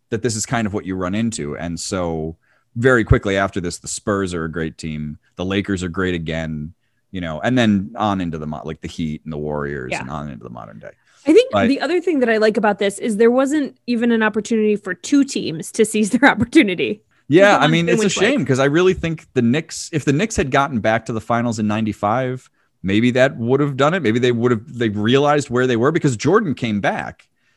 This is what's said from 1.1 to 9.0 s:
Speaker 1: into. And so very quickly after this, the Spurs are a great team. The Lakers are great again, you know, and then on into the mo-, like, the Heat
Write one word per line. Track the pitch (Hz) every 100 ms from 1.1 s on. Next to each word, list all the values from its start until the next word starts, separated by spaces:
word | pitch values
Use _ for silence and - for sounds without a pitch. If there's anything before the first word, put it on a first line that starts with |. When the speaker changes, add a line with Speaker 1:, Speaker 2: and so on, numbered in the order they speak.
Speaker 1:
into. | 107 117 107 73 62
And | 85 80
so | - 95 85 80 80 - _ _ _ 117
very | 131 120
quickly | 107 127 101 98
after | 98 95
this, | 85 -
the | -
Spurs | - 107 98 92
are | 87 80
a |
great | 82 80 -
team. | 80 76 76 76 _ -
The | 92
Lakers | 101 101 92
are | 90
great | 87 92 87
again, | 76 80 80 78 78 - _ _ _
you | 92
know, | 85 76
and | 117 127
then | 110 101 98 -
on | 107 95
into | 85 80
the | 76
mo-, | 73 78
like, | 80
the | 87
Heat | -